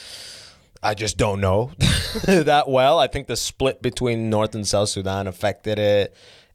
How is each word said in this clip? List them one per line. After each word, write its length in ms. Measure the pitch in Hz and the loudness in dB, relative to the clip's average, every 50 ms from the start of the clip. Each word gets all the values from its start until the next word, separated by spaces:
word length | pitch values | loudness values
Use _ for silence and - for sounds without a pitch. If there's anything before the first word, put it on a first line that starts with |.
| - - - - - - - - - - - _ _ _ _ - | -20 -18 -18 -18 -18 -18 -20 -20 -20 -20 -20 _ _ _ _ -4
I 140 | - 104 107 | -2 -2 -2
just 220 | 104 110 104 - | -2 -4 -4 0
don't 240 | - 117 107 98 98 | 0 0 0 0 0
know 320 | 98 95 92 104 123 135 - | 0 2 2 2 0 -2 -2
<laughs> 40 | - - - - - - - - 226 - | 0 2 2 2 0 -2 -4 -6 -4 2
that 440 | - 196 175 151 151 147 147 131 135 | 2 4 4 4 4 4 4 2 2
well. 300 | 131 127 127 139 160 170 | 2 4 4 4 4 4
I 80 | 135 123 | 2 2
think 180 | - 139 131 | 0 -6 -6
the 100 | - 120 | -6 -6
split 460 | - - - - - 131 135 - - 123 | -6 -6 -6 -4 -2 -2 -2 -2 -2 -4
between 480 | 123 - - 123 120 117 113 113 110 | -4 -4 -2 -2 -2 -2 -2 0 0
North 240 | 107 107 110 107 - | 0 0 0 -2 -2
and 120 | 110 101 | -6 -4
South 240 | 95 - 101 104 104 | -2 0 0 0 0
Sudan 360 | - 101 95 95 95 98 98 | -2 -4 -4 -4 -4 -4 -4
affected 520 | 98 90 - - 101 92 - - 107 107 104 | -6 -6 -4 -4 -4 -4 -4 -4 -4 -2 0
it, 340 | 104 104 104 101 95 - - _ - - - - _ _ | 2 4 4 2 2 0 -6 _ -20 -20 -20 -20 _ _